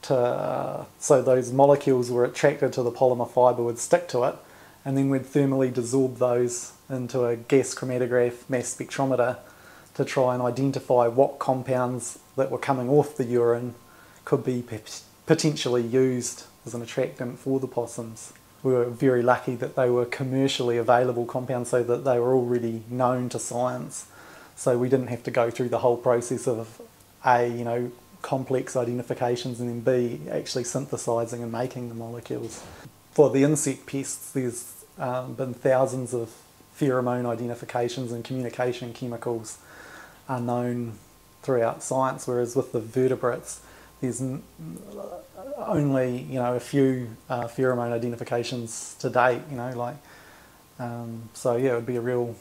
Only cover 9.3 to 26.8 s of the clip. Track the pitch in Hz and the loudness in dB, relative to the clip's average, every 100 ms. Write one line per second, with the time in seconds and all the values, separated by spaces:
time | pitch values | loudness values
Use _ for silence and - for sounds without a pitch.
9.3 | 123 - - - - - - 139 - 127 | 0 -10 -20 -20 -20 -20 -4 -2 2 2
10.3 | 123 123 120 139 135 - 127 117 117 139 | 2 0 0 0 -2 2 4 4 6 4
11.3 | - - 131 123 127 123 127 117 - - | 4 -2 0 0 0 0 -4 -8 -14 -12
12.3 | - 135 123 - 131 123 147 143 - 120 | -2 -2 -2 -2 -2 4 4 4 0 0
13.3 | 120 120 120 123 117 - - - - - | 2 4 2 0 -10 -20 -20 -20 -20 -2
14.3 | 143 123 123 120 107 - - - - - | 0 0 -4 -4 -10 -12 -16 -18 -20 2
15.3 | 160 160 147 - 123 117 127 131 123 120 | 4 4 0 0 0 2 4 4 2 -4
16.3 | - - - - 120 117 - 127 - 123 | -10 -18 -18 -12 -10 -6 -4 -4 -4 -8
17.3 | 139 - 135 131 - 120 - 113 113 - | -8 -2 -2 -2 -6 -6 -8 -12 -12 -18
18.3 | - - - 135 127 120 117 139 123 120 | -20 -20 -6 0 2 2 2 4 4 4
19.3 | 123 - 123 127 - 127 123 120 - 131 | 4 2 -4 -4 0 2 2 0 -2 -2
20.3 | 131 135 - 123 117 113 123 127 120 120 | 2 2 2 0 0 4 4 4 0 -2
21.3 | 131 127 123 120 127 117 120 135 123 120 | -4 -4 -4 0 0 2 0 2 2 4
22.3 | 131 120 123 117 113 110 123 123 127 123 | 2 2 0 0 -4 -6 0 2 2 -2
23.3 | 117 - 120 127 127 156 - - - - | -6 -6 -2 -2 -4 -8 -12 -16 -20 -20
24.3 | - - - - 120 123 131 123 117 - | -20 -20 -4 0 2 4 2 2 -6 -2
25.3 | 123 117 117 123 127 127 120 131 120 120 | 0 0 0 -2 2 2 2 2 2 0
26.3 | 123 - 113 113 - | -4 -2 -4 -6 -14